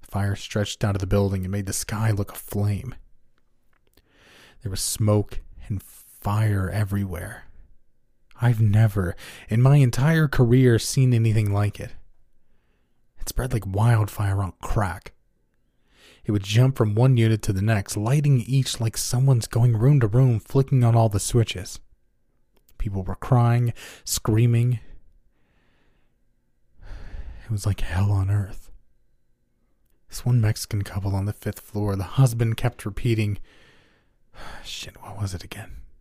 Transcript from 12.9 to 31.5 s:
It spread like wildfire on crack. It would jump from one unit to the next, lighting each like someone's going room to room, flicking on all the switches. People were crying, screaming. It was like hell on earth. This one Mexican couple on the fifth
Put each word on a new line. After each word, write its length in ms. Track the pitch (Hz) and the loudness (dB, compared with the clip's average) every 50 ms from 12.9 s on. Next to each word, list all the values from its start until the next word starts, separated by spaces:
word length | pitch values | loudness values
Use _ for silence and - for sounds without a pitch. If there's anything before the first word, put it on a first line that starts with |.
| _ _ _ _ _ - | _ _ _ _ _ -10
It 100 | - - | -8 -4
spread 240 | - - 120 127 127 | -2 -2 -2 -2 -2
like 140 | 117 95 | -4 -4
wildfire 760 | 98 92 98 110 120 120 110 107 101 - - 104 98 98 98 101 | -2 0 2 4 4 4 4 2 0 -2 -4 -2 -2 0 -2 -2
on 100 | 87 - _ - | -4 -8 _ -6
crack. 500 | - - - 101 95 76 - _ - - _ _ _ _ _ _ _ _ _ _ _ _ _ _ _ _ _ _ - - _ _ | -2 0 0 0 -2 -4 -10 _ -20 -20 _ _ _ _ _ _ _ _ _ _ _ _ _ _ _ _ _ _ -20 -20 _ _
It 80 | - 104 | -2 -2
would 100 | 104 98 | -2 -2
jump 340 | 101 107 113 123 131 131 | 0 2 4 4 4 4
from 180 | - 120 107 104 | 0 0 0 2
one 220 | 104 123 131 131 | 2 4 4 4
unit 240 | 120 113 113 110 104 - | 4 4 4 2 2 0
to 100 | - 101 | -2 -2
the 100 | 95 98 | 0 0
next, 340 | 107 113 104 98 - - | 0 0 0 -2 -4 -6
lighting 440 | 107 104 113 135 151 147 147 139 127 | -4 -2 0 0 2 2 2 2 2
each 400 | 110 - 131 139 127 - - - | 2 0 0 0 0 0 -4 -4
like 160 | 117 113 - | -4 -4 -4
someone's 500 | - - - - 123 131 135 135 117 110 | -4 -6 -2 0 0 4 4 4 2 0
going 300 | - - 117 113 123 117 | -2 0 2 2 4 4
room 240 | 107 113 135 151 143 | 4 4 4 4 4
to 60 | 120 | 4
room, 340 | 107 104 123 135 131 120 107 | 2 4 4 4 4 4 0
flicking 420 | - - - 135 135 - - 131 120 | -2 0 0 0 2 4 2 2 4
on 140 | 117 113 | 4 4
all 120 | 120 113 113 | 6 4 4
the 120 | 104 98 | 2 0
switches. 600 | - - - 123 110 - - 90 85 - - - - - - _ _ _ _ _ _ _ _ _ _ _ _ _ _ _ - _ | -4 0 2 2 2 2 -2 -10 -10 -12 -14 -18 -20 -20 -20 _ _ _ _ _ _ _ _ _ _ _ _ _ _ _ -8 _
People 240 | - 107 98 98 92 | -6 -4 -4 -6 -6
were 120 | 92 95 | -6 -6
crying, 580 | - - - 131 123 120 120 117 120 120 120 117 - - - - - _ | -8 -2 2 2 4 4 4 2 2 0 -2 -4 -6 -14 -20 -20 -18 _
screaming. 760 | - - - - - 110 110 120 120 117 117 120 123 123 110 - - - - - - _ _ _ _ _ _ _ _ _ _ _ _ _ _ _ _ _ _ _ _ _ _ _ _ _ _ _ _ _ _ _ _ _ - - - - - - - - - - - - - - | -8 -8 -6 -2 0 2 4 4 4 4 2 2 0 -2 -2 -6 -12 -18 -18 -20 -20 _ _ _ _ _ _ _ _ _ _ _ _ _ _ _ _ _ _ _ _ _ _ _ _ _ _ _ _ _ _ _ _ _ -20 -18 -16 -14 -14 -14 -14 -12 -12 -12 -12 -14 -16 -10
It 60 | - | -6
was 160 | 107 101 - | -6 -4 -2
like 140 | 110 95 - | -4 -2 -2
hell 320 | - - 85 90 98 101 101 | -2 -2 -2 -2 0 0 0
on 180 | 98 95 95 | 0 0 0
earth. 400 | 101 101 98 98 - - - - - - - _ _ _ _ _ _ _ _ _ _ _ _ _ _ _ _ _ _ _ _ _ _ _ _ _ | 0 -2 -2 -4 -8 -12 -12 -14 -20 -20 -20 _ _ _ _ _ _ _ _ _ _ _ _ _ _ _ _ _ _ _ _ _ _ _ _ _
This 160 | - - - | -16 -6 -2
one 160 | 123 123 123 | 0 2 4
Mexican 420 | 110 107 104 - - - - 104 98 | 4 2 0 -2 -6 -6 -6 -6 -6
couple 320 | - - 101 95 98 98 | -4 -8 -6 -4 -4 -4
on 100 | 95 95 | -2 -4
the 80 | 101 104 | -4 -6
fifth 280 | - - 107 | -6 -8 -8